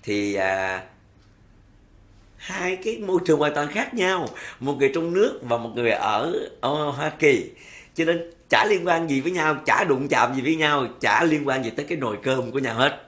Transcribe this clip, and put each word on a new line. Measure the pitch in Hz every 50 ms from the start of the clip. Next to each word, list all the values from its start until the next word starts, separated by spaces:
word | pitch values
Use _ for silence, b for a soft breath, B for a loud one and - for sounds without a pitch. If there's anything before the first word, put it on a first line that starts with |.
| -
Thì, | - 104 104 101 101 101
à, | 98 95 95 95 95 95 95 92 92 - - - _ _ _ _ _ _ _ _ _ _ - - _ _ _ _ - - _ _ - - _ - - _ - _ - -
hai | - 185 196 180 180 190
cái | 185 - 220 233 226
môi | 208 190 185 175 175
trường | - 156 143
hoàn | 151 147 147
toàn | 147 147 147
khác | 147 208 262 254 -
nhau, | 240 185 185 190 180 160 113 B B B B B B
một | 120 139 143 127
người | 139 135 135
trong | 165 165 170 170
nước | 185 208 269 277 - -
và | 120 117 117
một | 113 117 107
người | 120 120 117
ở, | 104 - - 101 107 104 127 165 - - - - - -
ở | - 127 143 151 151 147
Hoa | 135 127 151 156
Kỳ, | - - 160 147 131 107 87 - - B B B B B B B B
cho | - 165
nên | 160 175 170 170 - - _ _ _
chả | - 110 110 214
liên | 208 185 170
quan | 180 170 165 170 160
gì | 139 135
với | 131 170 185
nhau, | 175 156 156 151 127 -
chả | - 113 - 202 175
đụng | 139 123 139 143
chạm | - 120 113 123 131
gì | 135 123
với | 147 160
nhau, | 160 156 151 147 143 131 117 - -
chả | - 113 104 110 165
liên | 165 156 151 143 139
quan | 131 135 127
gì | 113
tới | 110 - 147 147
cái | 175 156
nồi | 135 113 107 104 -
cơm | 135 131 131 120 117 117
của | 139
nhau | 135 120 113
hết. | 113 127 147 147 - -